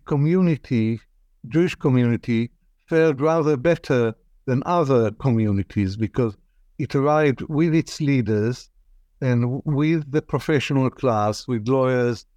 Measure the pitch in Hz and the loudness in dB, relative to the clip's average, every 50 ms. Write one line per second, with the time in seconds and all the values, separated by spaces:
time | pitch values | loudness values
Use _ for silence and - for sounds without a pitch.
0 | - - 156 139 143 156 175 185 185 170 156 123 - - 135 113 110 110 113 110 | -6 -4 -2 0 2 2 2 2 2 2 0 -2 -2 -2 0 0 0 0 -2 -4
1 | _ _ _ _ _ _ _ _ - 113 113 160 180 165 - - - 147 127 127 | _ _ _ _ _ _ _ _ -10 -2 0 0 0 0 -2 -2 0 2 2 4
2 | 123 120 117 - - - 117 113 117 120 _ _ _ _ _ _ _ - 170 160 | 4 2 0 -2 -2 -2 -2 0 -2 -4 _ _ _ _ _ _ _ -2 2 2
3 | 160 160 143 123 143 156 160 165 147 151 151 127 127 170 170 160 - - 139 123 | 4 2 2 0 0 0 2 2 2 0 0 0 2 0 0 0 0 0 0 2
4 | 117 113 113 _ _ _ _ _ - - 127 131 - - 175 175 160 135 135 120 | 2 0 -2 _ _ _ _ _ -4 -2 -2 -2 -2 0 0 0 2 2 2 2
5 | 113 104 104 - - 135 117 110 110 107 101 98 98 - - 110 101 95 98 110 | 2 0 -2 -2 0 0 2 2 2 0 0 -2 -2 -4 -2 -2 -2 -2 -2 -4
6 | 110 98 - - 123 113 101 _ _ _ _ _ _ _ _ - 143 - - 143 | -6 -4 -2 -2 -2 -2 -4 _ _ _ _ _ _ _ _ -10 -8 -4 -2 -2
7 | 135 147 151 156 156 143 123 - - - 156 143 165 170 156 165 156 - - - | 0 0 2 2 2 0 0 -2 -4 -4 -2 0 0 2 2 0 -2 -2 -6 -4
8 | 160 139 139 131 117 107 110 104 107 117 123 - - _ _ _ _ _ - - | -2 0 0 0 0 0 0 0 0 -2 -4 -6 -10 _ _ _ _ _ -20 -20
9 | _ _ _ - 139 127 123 120 120 120 127 139 - 156 147 135 151 156 165 160 | _ _ _ -6 -2 0 0 0 0 -2 -4 -4 -4 -4 -2 0 0 0 0 0
10 | 151 139 131 156 - - - 131 - - 156 131 - - 143 135 131 123 - - | -2 -4 -4 -4 -4 -4 -6 -4 -2 0 0 0 0 0 0 0 0 0 -2 -2
11 | - 127 113 107 104 107 104 - - - 123 113 104 117 135 135 131 127 127 123 | -2 0 0 2 0 -2 -2 -4 -6 -6 -6 -4 -2 0 0 2 2 2 2 2
12 | 123 120 117 107 - _ _ | 0 0 -2 -4 -8 _ _